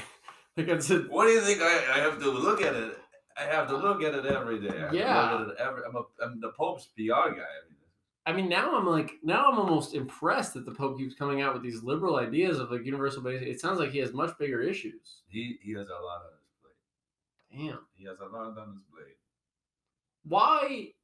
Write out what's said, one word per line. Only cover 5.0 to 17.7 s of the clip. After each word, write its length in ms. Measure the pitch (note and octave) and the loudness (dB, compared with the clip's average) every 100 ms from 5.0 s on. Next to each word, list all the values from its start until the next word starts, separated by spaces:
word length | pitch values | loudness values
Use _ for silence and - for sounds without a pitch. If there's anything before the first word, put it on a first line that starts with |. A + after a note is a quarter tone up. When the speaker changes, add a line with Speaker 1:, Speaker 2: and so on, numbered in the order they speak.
| A#3+ G3 A#2+ | 2 2 2
Speaker 2:
look 100 | A#2 | 0
at 60 | G#2+ | -4
it 80 | G2+ | -4
every, 220 | C3 C3 - | -4 -4 -6
I'm 100 | A#2+ | -8
a, 80 | A#2 - | -8 -8
I'm 160 | A#2 A#2+ | -8 -8
the 120 | A2 | -10
Pope's 360 | - - - - - | -4 -4 -4 -12 -6
P 140 | A2 | 0
R 220 | B2+ - | 2 2
guy. 100 | - | 0
I 260 | - - - | -10 -14 -18
mean, 100 | - _ _ _ _ E3 | -20 _ _ _ _ -4
Speaker 1:
I 60 | |
mean, 140 | F#3 F#3 | 0 2
now 280 | F3+ C#4+ C#4 | 2 2 2
I'm 80 | F#3 | 2
like, 240 | D#3+ D3+ - | 2 0 -4
now 260 | D#3 G#3 C#4 | 0 4 6
I'm 80 | A3+ | 6
almost 360 | F#3 D#3 - D3 | 4 4 2 -4
impressed 580 | C3 - D#3+ A#3+ - | -6 -2 0 2 -2
that 120 | B2+ A#2+ | -6 -10
the 60 | |
Pope 260 | A#2 C#3 C3 | -4 -4 -4
keeps 180 | C3+ - | -8 -4
coming 260 | C#3+ C#3 | -2 0
out 120 | C#3 | 0
with 100 | B2 | -2
these 200 | B2 A2+ | -6 -8
liberal 340 | A#2+ D3+ F3+ C#3 | -4 0 2 2
ideas 420 | A#2 C#3+ F#3 D3 | 2 2 2 2
of, 120 | A#2+ | -2
like, 140 | B2 B2 | -4 -4
universal 360 | C#3 C#3 C3 | -2 -2 -2
basic. 240 | B2+ B2+ B2 | -6 -6 -6
It 120 | B2 | -4
sounds 200 | F3 F#3+ | -2 -2
like 120 | C#3 | -2
he 80 | C#3 | -2
has 140 | A#2+ | -2
much 240 | B2+ E3 - | -2 -4 -2
bigger 240 | C#3+ A#2+ | -4 0
issues. 600 | C#3+ - A2 - - - _ | -2 -2 -8 -14 -20 -20 _
Speaker 2:
He, 300 | G#2 A#2+ - | -8 -8 -10
he 120 | G2+ | -10
has 140 | G#2 G2 | -10 -10
a 40 | |
lot 280 | F2+ F2+ F2 | -10 -10 -12
on 100 | E2+ _ | -14 _
his 120 | _ _ | _ _
plate. 1080 | _ _ _ _ _ _ _ _ _ B2+ | _ _ _ _ _ _ _ _ _ -12
Speaker 1:
Damn. 100 | D3+ | -10